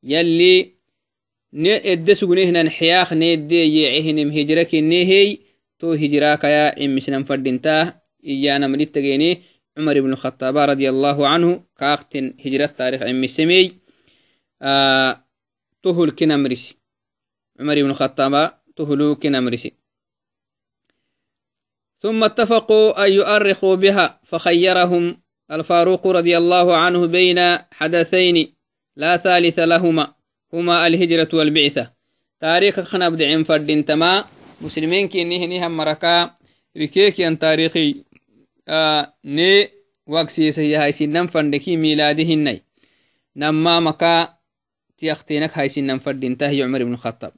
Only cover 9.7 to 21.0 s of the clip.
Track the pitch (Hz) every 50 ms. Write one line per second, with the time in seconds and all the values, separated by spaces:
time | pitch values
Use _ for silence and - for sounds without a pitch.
9.7 | _ 147 151 151 143 143 135 131 135 127 - 131 - _ 131 131 131 147 143 143
10.7 | 143 135 139 131 131 131 135 143 143 143 139 139 151 170 175 170 175 180 _ _
11.7 | _ _ 139 139 147 143 - _ _ 143 131 131 - _ - 139 131 139 143 143
12.7 | - _ 131 127 131 131 120 110 127 131 131 127 - - 160 165 180 185 185 185
13.7 | 165 _ _ _ _ _ _ _ _ _ _ _ _ _ _ _ _ _ 139 139
14.7 | 139 139 139 135 135 135 131 131 - - _ _ _ _ _ _ _ _ _ _
15.7 | _ _ _ 185 180 170 175 151 - - 170 156 151 143 139 135 123 120 - -
16.7 | - _ _ _ _ _ _ _ _ _ _ _ _ _ _ _ _ _ 131 147
17.7 | 151 147 143 139 139 143 - 131 - - 135 135 139 143 156 160 - _ _ _
18.7 | _ - 156 147 147 139 147 147 147 135 - 151 139 131 127 123 117 120 - -
19.7 | _ _ _ _ _ _ _ _ _ _ _ _ _ _ _ _ _ _ _ _
20.7 | _ _ _ _ _ _